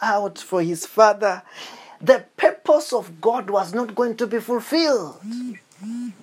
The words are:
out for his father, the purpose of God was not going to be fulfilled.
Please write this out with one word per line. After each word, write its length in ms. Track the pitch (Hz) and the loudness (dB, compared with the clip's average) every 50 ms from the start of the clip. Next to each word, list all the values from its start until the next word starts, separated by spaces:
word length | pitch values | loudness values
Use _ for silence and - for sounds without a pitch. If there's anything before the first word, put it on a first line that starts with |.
| 208 | -2
out 360 | 220 208 208 202 190 170 - | 0 0 0 -2 -4 -8 -10
for 240 | - - 185 180 165 | -10 -4 -2 0 0
his 220 | 170 170 165 - | 0 -2 -6 -8
father, 580 | - - 208 220 214 202 202 208 196 180 185 - - - - - - - - - - - - 156 | -4 4 6 6 6 6 4 0 -2 -2 -2 -8 -18 -20 -20 -18 -18 -18 -20 -20 -20 -18 -6 4
the 220 | 202 262 - - _ _ | 4 4 4 4 _ _
purpose 560 | - - - 403 - - - - 370 - - 254 | 2 2 2 2 2 2 4 4 4 4 0 -4
of 280 | 226 185 180 165 160 | -6 -6 -6 -12 0
God 280 | 180 226 240 254 196 190 | 0 0 0 0 -4 -2
was 240 | 202 196 185 170 180 | -2 -2 -2 -2 -4
not 220 | 233 247 220 196 | -6 -6 -4 -2
going 220 | 240 247 240 220 | -2 -2 -2 -2
to 100 | 226 240 | -4 -4
be 140 | 202 226 226 | -4 -4 -6
fulfilled. 800 | 226 - 247 226 220 - 285 330 330 302 269 214 170 143 127 160 185 214 233 247 247 247 208 - _ _ _ - 196 220 233 240 240 240 180 - | -4 -4 -4 -4 -4 -2 0 0 2 2 0 0 -2 -6 -12 -14 -14 -12 -10 -10 -10 -10 -12 -14 _ _ _ -16 -12 -10 -10 -8 -10 -10 -12 -16